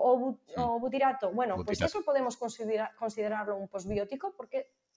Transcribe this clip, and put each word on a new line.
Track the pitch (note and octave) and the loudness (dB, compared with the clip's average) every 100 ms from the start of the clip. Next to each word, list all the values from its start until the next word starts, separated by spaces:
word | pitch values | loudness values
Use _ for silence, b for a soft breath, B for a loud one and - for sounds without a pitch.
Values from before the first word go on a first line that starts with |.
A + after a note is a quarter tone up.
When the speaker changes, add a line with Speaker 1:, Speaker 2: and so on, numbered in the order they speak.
Speaker 1:
o | B3 B3+ | 6 6
bu-, | C4 A#3 - | 4 -4 -6
Speaker 2:
Sí. | - | -2
Speaker 1:
o | A#3+ A#3 | 0 0
butirato. | B3 C4 C4+ C4 F#3+ | 0 2 2 2 0
Bueno, | G#3 B3 F#3 | 0 0 0
pues | - | -2
Speaker 2:
Butirato. | - - G#4 | 0 0 0
Speaker 1:
eso | - | 2
podemos | C#4 B3+ A#3 | 2 2 -2
considera-, | A#3+ A#3 A3 G#3+ G#3+ - | -6 -4 -2 0 -2 -4
considerarlo | A3+ G#3+ G#3 G#3+ G#3 G3 | -6 -2 -2 -2 -2 -4
un | G3 | -6
posbiótico | G3 F#3 G#3 G3+ C4+ G4 F#4+ | -8 -4 -2 -2 -4 -6 -8
porque | - C4+ - _ _ | -6 -6 -6 _ _